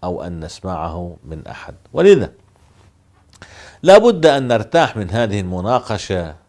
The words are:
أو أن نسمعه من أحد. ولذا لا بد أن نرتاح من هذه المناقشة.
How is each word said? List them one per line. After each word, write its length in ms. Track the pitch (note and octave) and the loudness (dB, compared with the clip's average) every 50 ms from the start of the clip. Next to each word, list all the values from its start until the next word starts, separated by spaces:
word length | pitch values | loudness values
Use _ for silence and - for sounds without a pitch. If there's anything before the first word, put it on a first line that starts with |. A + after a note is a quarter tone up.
| - | -6
أو 200 | F2+ F2+ - - | -6 -6 -6 -8
أن 160 | F2 F2 E2 | -10 -10 -10
نسمعه 760 | D#2+ D#2+ - - - F#2+ F2+ D#2+ D#2+ E2+ D#2+ F2 F2 F2 E2+ - _ | -12 -12 -14 -12 -10 -8 -8 -6 -6 -8 -8 -8 -10 -10 -14 -16 _
من 220 | C2+ D#2+ D#2 - - | -16 -14 -14 -14 -16
أحد. 260 | - - - - - - _ - - | -16 -18 -18 -20 -20 -20 _ -10 -2
ولذا 380 | D3 E3 G3 G3+ D#3 G2+ F2+ - _ _ _ _ _ _ _ _ _ _ - _ _ _ _ _ _ _ _ _ - - - - - - - - - - | 2 6 6 6 6 4 -4 -8 _ _ _ _ _ _ _ _ _ _ -20 _ _ _ _ _ _ _ _ _ -20 -20 -20 -20 -20 -20 -20 -20 -4 4
لا 140 | D#3+ F#3+ G#3 | 8 8 8
بد 280 | G#3+ A#3+ A3+ F3 D#3 | 8 6 0 4 4
أن 220 | D#3+ C#3+ C#3 C3+ B2 | 4 4 4 0 0
نرتاح 500 | A#2+ A2+ G#2 - - E3 D#3+ B2 - A2+ | 0 -2 -2 0 0 0 0 0 -2 -6
من 120 | G#2 F2 | -8 -4
هذه 300 | F2+ A#2 A#2+ A2 F#2+ G#2 | -2 -2 -2 -2 -2 -4
المناقشة. 960 | F#2+ F2+ F2+ F2+ F2+ G#2 B2 B2 - - A2 G2 - - G2 F#2 E2+ D#2+ D2+ - _ | -4 -4 -6 -6 -4 -2 -2 -2 -2 -4 -8 -8 -4 -4 -4 -4 -4 -8 -12 -18 _